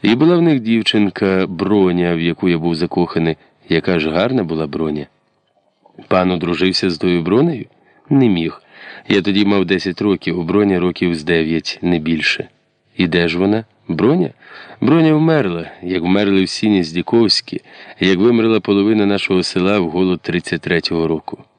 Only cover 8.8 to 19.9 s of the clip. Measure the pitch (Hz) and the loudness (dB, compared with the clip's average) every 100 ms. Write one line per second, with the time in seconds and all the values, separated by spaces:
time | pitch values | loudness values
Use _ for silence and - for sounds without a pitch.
8.8 | - - - 104 92 98 101 101 90 95 | -20 -20 -2 0 0 0 2 2 0 -2
9.8 | 95 87 101 92 - 87 82 98 104 92 | -2 -2 0 0 -2 -4 0 0 2 2
10.8 | 90 85 90 82 76 82 80 82 - - | 0 -2 -2 -2 0 0 0 -2 -4 -6
11.8 | 87 85 78 80 - - - _ _ _ | -2 0 0 -2 -2 -4 -10 _ _ _
12.8 | _ - 90 87 85 85 98 107 110 _ | _ -4 -2 0 0 0 0 0 -4 _
13.8 | - 80 104 170 175 - - - - - | -8 0 2 2 -2 -6 -20 -20 -20 -4
14.8 | 117 160 160 156 160 160 101 85 82 - | 0 4 4 2 2 2 0 -4 -10 -12
15.8 | 90 92 85 98 104 98 92 - 110 98 | -6 -2 2 2 4 2 0 0 2 2
16.8 | 82 85 - 117 110 - - - _ - | 0 -4 0 2 2 0 -4 -14 _ -20
17.8 | - - 90 90 113 117 113 110 101 101 | -20 -2 0 4 4 2 2 0 0 0
18.8 | 101 110 101 101 - 92 90 - 90 104 | 2 2 2 0 0 -2 0 -2 0 0
19.8 | 85 | 0